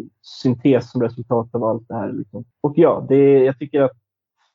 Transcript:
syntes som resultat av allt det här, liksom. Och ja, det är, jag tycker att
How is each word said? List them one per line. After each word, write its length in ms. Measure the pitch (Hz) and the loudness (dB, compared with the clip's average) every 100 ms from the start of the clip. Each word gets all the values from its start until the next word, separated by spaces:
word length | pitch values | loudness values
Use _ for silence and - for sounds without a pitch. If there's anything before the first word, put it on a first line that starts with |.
| 113 _ | -16 _
syntes 680 | - - 131 123 143 123 120 | -20 -6 -4 -2 2 0 0
som 100 | 127 | -4
resultat 540 | 113 117 120 120 113 120 | -4 -6 -4 -4 -4 -6
av 80 | |
allt 240 | 110 113 - | -4 -4 -8
det 80 | 113 | -10
här, 180 | 101 | -10
liksom. 320 | - - 107 - _ | -10 -12 -16 -18 _
Och 120 | 147 143 | -4 2
ja, 300 | 160 98 123 | 2 2 0
det 60 | 135 | 2
är, 280 | 139 139 | 4 4
jag 160 | 131 135 | 2 -2
tycker 220 | 147 143 | -6 -2
att 160 | 135 - _ _ _ _ _ | -2 -4 _ _ _ _ _